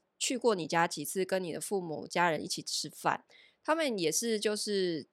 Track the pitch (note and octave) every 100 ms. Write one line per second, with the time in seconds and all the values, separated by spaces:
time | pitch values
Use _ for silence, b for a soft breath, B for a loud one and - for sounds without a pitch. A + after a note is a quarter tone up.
0 | _ - - B3+ A#3+ G3+ D#3 E3+ F3 -
1 | D3 F#3+ F#3 F#3+ F3+ D#3 - G3+ E3+ D3
2 | - F3+ E3+ D3+ C3 - - - D3 -
3 | D#3+ - - b b b - D#4+ D4 G#3
4 | D#3+ - A#3 G#3+ G#3+ G#3 - G3 F#3 D#3+
5 | -